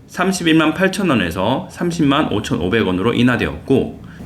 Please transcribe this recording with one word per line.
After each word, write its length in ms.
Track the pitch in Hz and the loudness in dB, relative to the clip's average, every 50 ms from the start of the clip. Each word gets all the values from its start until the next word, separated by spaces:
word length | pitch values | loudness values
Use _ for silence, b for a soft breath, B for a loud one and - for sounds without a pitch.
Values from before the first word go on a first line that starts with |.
| B | B
삼십일만 640 | - - - 180 190 190 - 175 160 160 160 156 156 156 | -10 -6 -2 -2 0 -2 0 2 2 4 4 4 2 2
팔천 380 | 170 190 185 185 208 196 170 | 2 0 0 0 0 0 0
원에서 580 | 135 107 90 85 82 92 92 113 131 165 190 - | 2 0 0 0 -2 -2 0 0 0 -2 -4 -8
삼십만 640 | - - 175 175 165 170 156 139 139 147 143 - - | -8 -6 -4 -2 0 2 2 2 4 2 2 0 -2
오천오백 540 | 104 110 - - - 82 - 117 113 101 | -4 -2 -2 -2 -2 0 0 2 2 2
원으로 260 | 92 92 90 95 120 - | 2 0 0 0 0 2
인하되었고 920 | 117 120 127 120 113 92 76 73 76 - - 135 120 - 113 - - B B B B B | 2 2 2 2 2 0 -2 -4 -6 -2 2 2 2 2 0 -6 -12 B B B B B